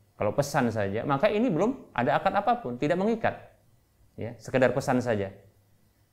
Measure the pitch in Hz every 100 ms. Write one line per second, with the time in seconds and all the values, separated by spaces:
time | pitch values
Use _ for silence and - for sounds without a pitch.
0 | _ - 107 - 143 151 120 110 98 104
1 | 131 139 208 214 247 156 214 269 - -
2 | 123 151 196 196 202 240 127 120 151 175
3 | 208 220 110 - - _ _ _ _ _
4 | _ - 107 123 - 127 127 135 139 123
5 | 120 107 95 - - _ _ _ _ _
6 | _